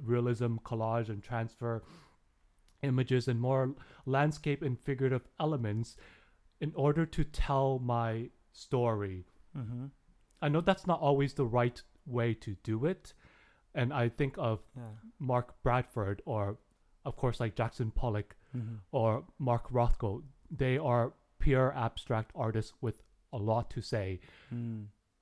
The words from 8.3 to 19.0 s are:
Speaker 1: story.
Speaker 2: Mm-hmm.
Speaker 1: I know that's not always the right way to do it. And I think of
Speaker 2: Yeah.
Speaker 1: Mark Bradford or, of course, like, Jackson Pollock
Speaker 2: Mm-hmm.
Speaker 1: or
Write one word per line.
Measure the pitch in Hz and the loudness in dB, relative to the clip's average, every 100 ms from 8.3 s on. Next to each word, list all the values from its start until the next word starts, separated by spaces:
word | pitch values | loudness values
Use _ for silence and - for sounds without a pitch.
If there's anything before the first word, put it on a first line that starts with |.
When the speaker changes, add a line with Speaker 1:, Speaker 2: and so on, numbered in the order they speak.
| - _ | -14 _
Speaker 1:
story. | - - 127 120 107 98 92 - - - 143 | -20 -2 0 2 0 -4 -8 -12 -20 -14 -10
Speaker 2:
Mm-hmm. | 113 123 139 - _ _ _ _ | -8 -8 -10 -14 _ _ _ _
Speaker 1:
I | 147 | 0
know | 156 | 2
that's | 175 185 180 | 2 2 2
not | 165 | 2
always | 143 139 139 | 4 4 2
the | - 120 | 0 0
right | 120 120 - - _ 143 | 2 2 0 -14 _ -6
way | 120 117 107 | 0 0 -2
to | 113 95 | -6 -8
do | - 110 156 | -4 -2 -2
it. | 185 - - - _ _ _ _ | -4 -10 -20 -20 _ _ _ _
And | - 120 | -2 0
I | 143 117 | 0 0
think | - 139 - | 0 -2 -2
of | 120 107 - 127 | -2 -4 -8 -16
Speaker 2:
Yeah. | 113 110 220 - | -14 -16 -18 -8
Speaker 1:
Mark | 131 123 - - | -2 0 -2 -2
Bradford | 127 123 - 117 98 101 165 | 2 2 0 -2 -2 -4 -4
or, | 107 101 110 _ _ _ _ 131 | -2 -2 -4 _ _ _ _ -10
of | - | -2
course, | 123 - | -2 0
like, | 113 - | -2 -2
Jackson | 113 - 110 | -4 -2 -2
Pollock | - 123 104 - - _ 123 | 0 0 0 -4 -14 _ -8
Speaker 2:
Mm-hmm. | 110 110 - | -6 -10 -6
Speaker 1:
or | 135 | 0